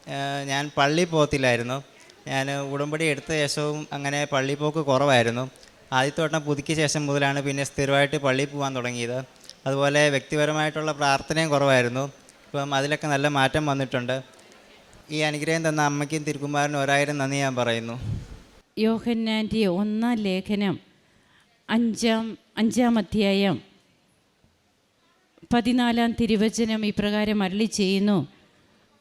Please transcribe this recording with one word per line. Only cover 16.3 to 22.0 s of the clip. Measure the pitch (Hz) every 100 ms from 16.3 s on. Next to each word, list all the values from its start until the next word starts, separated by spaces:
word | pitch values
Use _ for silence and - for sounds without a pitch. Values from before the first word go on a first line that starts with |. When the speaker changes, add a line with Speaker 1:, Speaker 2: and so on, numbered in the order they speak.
| 143 143 147 147 147
Speaker 1:
ഒരായിരം | 139 139 143 147
നന്ദി | 135 139
ഞാൻ | 139 123
പറയുന്നു. | 120 113 117 120 - - - - - - _ -
Speaker 2:
യോഹന്നാൻ്റെ | 220 226 240 233 220 220 220 214 202 175
ഒന്നാം | 208 214 233 240 202
ലേഖനം | 185 190 202 202 151 - _ _ _ _ _ _ _ -
അഞ്ചാം, | 220 233 202